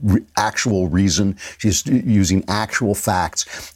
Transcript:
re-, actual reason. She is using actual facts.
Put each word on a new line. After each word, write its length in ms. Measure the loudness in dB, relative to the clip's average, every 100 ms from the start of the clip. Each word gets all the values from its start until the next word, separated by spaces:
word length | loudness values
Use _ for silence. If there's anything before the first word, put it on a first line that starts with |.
re-, 200 | 2 2 0 -2
actual 520 | -2 -2 -2 0 2
reason. 500 | 2 2 2 0 -2 -12 -4
She 120 | -2
is 180 | 0 0
using 580 | 0 4 2 4 2 0
actual 480 | -4 -2 -2 -2
facts. 760 | -2 0 0 -2 -4 -8 -10 -12